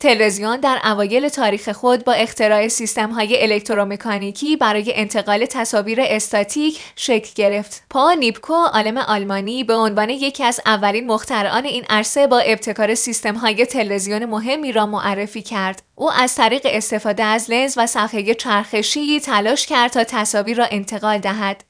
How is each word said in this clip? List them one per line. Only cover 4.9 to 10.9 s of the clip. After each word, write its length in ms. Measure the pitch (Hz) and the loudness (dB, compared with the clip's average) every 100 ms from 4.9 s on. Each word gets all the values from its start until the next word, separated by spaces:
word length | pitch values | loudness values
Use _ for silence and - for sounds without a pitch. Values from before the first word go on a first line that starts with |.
| 214 | -2
انتقال 500 | 208 220 202 208 254 | -2 -2 0 0 0
تصاویر 560 | 262 226 220 208 226 | -4 -2 -2 0 0
استاتیک 800 | 262 214 - 208 202 302 302 311 - - | 0 0 0 -2 -2 0 -2 -2 -14 -8
شکل 340 | - 220 220 - | 0 0 0 0
گرفت. 480 | 202 202 208 - _ | 0 0 -6 -14 _
پا 240 | 247 294 | 2 4
نیپکو، 400 | 349 240 - - | 4 2 -2 -2
عالم 440 | 320 339 214 214 247 | 2 2 2 0 -2
آلمانی، 680 | 247 208 196 196 196 247 | -2 -2 -2 -4 -4 -4
به 100 | 226 | 0
عنوان 360 | 226 220 208 214 | 2 2 2 -2
یکی 340 | 269 277 277 | -2 -4 0
از 180 | 247 233 220 | 0 0 2
اولین 420 | 214 202 | 2 2